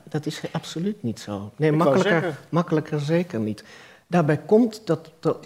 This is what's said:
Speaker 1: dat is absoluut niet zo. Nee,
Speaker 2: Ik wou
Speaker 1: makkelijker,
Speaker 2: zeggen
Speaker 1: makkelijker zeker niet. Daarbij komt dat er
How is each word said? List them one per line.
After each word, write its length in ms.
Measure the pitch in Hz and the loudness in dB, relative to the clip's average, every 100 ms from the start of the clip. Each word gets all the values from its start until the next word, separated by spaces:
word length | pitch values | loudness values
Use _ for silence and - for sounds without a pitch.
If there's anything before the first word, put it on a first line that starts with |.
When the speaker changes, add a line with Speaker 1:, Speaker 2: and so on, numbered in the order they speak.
| - | -8
Speaker 1:
dat 220 | 151 147 | -6 -6
is 140 | - - | -8 -8
absoluut 500 | 165 - 160 190 214 | -8 -8 -6 -6 -4
niet 180 | 120 104 | -6 -8
zo. 300 | - 101 101 - | -8 -8 -8 0
Nee, 140 | 156 | 2
Speaker 2:
Ik 60 | 151 | 4
wou 120 | 175 | 4
Speaker 1:
makkelijker, 300 | 196 185 165 | 4 4 2
Speaker 2:
zeggen 160 | 185 143 - | 0 -6 -4
Speaker 1:
makkelijker 520 | 156 170 156 151 151 | -2 0 -2 -2 -4
zeker 380 | 143 165 175 110 | 0 0 0 -4
niet. 240 | 107 107 - - - - _ | -4 -6 -12 -20 -20 -20 _
Daarbij 260 | 175 151 151 | 2 2 0
komt 420 | - 214 240 - - | 4 4 4 0 -4
dat 260 | 160 - - | -4 -4 -4
er 160 | 160 - | -2 -2